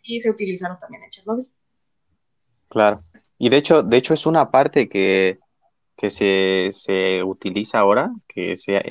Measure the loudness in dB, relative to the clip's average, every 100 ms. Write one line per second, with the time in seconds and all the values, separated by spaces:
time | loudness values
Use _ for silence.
0 | -10 -6 -4 -4 -6 -6 -10 -12 -18 -20
1 | -20 -16 -8 -8 -8 _ _ _ _ _
2 | _ _ _ _ _ _ _ 2 2 0
3 | -10 _ _ -4 2 2 4 2 4 2
4 | 2 -2 0 0 2 2 2 0 -2 0
5 | 2 2 0 -2 _ _ _ _ _ -8
6 | -8 -2 0 2 2 0 -2 -6 -4 -2
7 | 0 -2 -4 -6 -8 -6 -4 0 2 2
8 | 0 -6 _ -8 -8 -8 -4 -4 -2